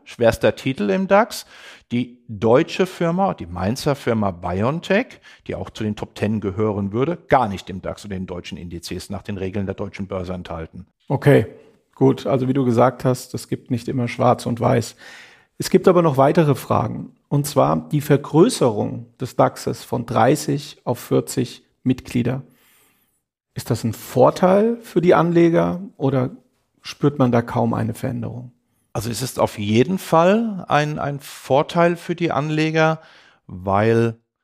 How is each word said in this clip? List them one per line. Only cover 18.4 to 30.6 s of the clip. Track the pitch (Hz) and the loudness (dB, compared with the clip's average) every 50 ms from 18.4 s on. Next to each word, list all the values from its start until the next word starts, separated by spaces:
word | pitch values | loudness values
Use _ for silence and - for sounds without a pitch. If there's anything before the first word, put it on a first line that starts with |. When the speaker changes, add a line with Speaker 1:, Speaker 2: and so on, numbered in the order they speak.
| 190 254 - - 147 120 104 107 113 113 113 120 117 - _ - | 4 4 4 2 0 0 2 0 -4 -4 -6 -8 -12 -14 _ -12
Speaker 2:
des | 131 - - | -12 -4 0
daxes | - 131 127 - - - 131 117 - - | 2 2 2 0 -2 -6 -6 -6 -8 -8
von | - 123 123 117 | -6 -6 -6 -6
dreißig | - 113 117 113 131 151 151 - - 143 143 - - - _ - | -2 0 2 4 4 2 2 0 -4 -4 -4 -6 -10 -16 _ -8
auf | - 123 - | -8 -6 -6
vierzig | - - 135 131 135 - - 135 123 - - - _ _ _ _ - | -4 -2 0 0 0 -2 -4 -4 -4 -4 -6 -14 _ _ _ _ -2
Mitglieder. | 127 127 - - - - 123 117 123 131 139 - _ _ _ _ _ _ _ _ _ _ _ _ _ _ _ _ _ _ _ _ _ _ | -2 -2 -2 -4 -6 -4 -2 -2 -2 -4 -6 -8 _ _ _ _ _ _ _ _ _ _ _ _ _ _ _ _ _ _ _ _ _ _
Ist | - - - | -10 -6 -4
das | 120 - - | -4 -2 -2
ein | 113 - | -4 -6
Vorteil | - - - - 127 127 151 160 - 185 180 190 202 214 233 233 233 | -6 -8 -4 2 4 4 4 4 4 2 4 4 4 2 2 0 -4
für | - - - 180 165 | -6 -4 -2 2 4
die | 175 - | 4 4
Anleger | 160 160 175 170 170 170 170 165 170 170 175 175 180 196 - - - | 4 4 4 4 4 4 4 4 2 2 0 -2 -6 -8 -12 -8 -4
oder | 143 135 135 131 127 - 247 - _ _ _ _ _ _ _ _ | -2 -2 0 0 -2 -2 -6 -12 _ _ _ _ _ _ _ _
spürt | - - - - - 143 143 - | -18 -18 -6 -2 -2 0 2 2
man | 131 123 117 | 2 2 2
da | 117 120 | 2 0
kaum | - - 120 117 117 113 | 0 -2 -2 0 0 0
eine | 110 113 110 113 | -2 -2 -4 -6
Veränderung? | - - 123 120 120 113 113 117 123 123 123 - _ _ _ _ _ _ _ - | -6 -6 -6 -6 -6 -8 -8 -10 -12 -14 -16 -18 _ _ _ _ _ _ _ -8
Speaker 1:
Also | - 104 117 | -6 -6 -6
es | 113 107 131 | -6 -6 -8
ist | 120 - - | -6 -2 0
auf | 110 104 - 110 | 0 0 -2 -2
jeden | 104 101 107 117 131 - 190 | -2 2 4 4 4 2 0
Fall | 185 - - 165 160 170 185 208 226 233 220 196 175 | -4 -2 2 2 4 4 4 4 2 0 -2 -6 -8